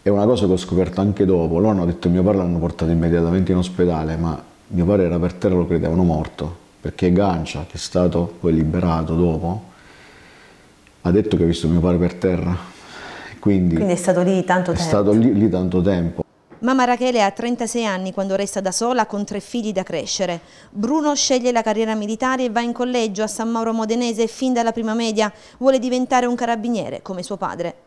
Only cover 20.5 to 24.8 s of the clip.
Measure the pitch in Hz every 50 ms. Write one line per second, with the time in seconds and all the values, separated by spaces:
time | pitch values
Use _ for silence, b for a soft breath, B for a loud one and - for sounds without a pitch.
20.5 | B B B B B 202 208 233 294 320 294 302 285 285 - - 269 254 240 247
21.5 | 240 233 220 220 208 214 226 220 220 220 208 208 220 220 262 254 262 262 262 240
22.5 | 208 233 233 240 233 - 247 247 247 247 226 220 190 190 214 214 - - 220 226
23.5 | 233 226 226 226 226 226 220 208 226 240 247 233 226 208 233 226 - - 262 254
24.5 | 254 233 233 226 226 233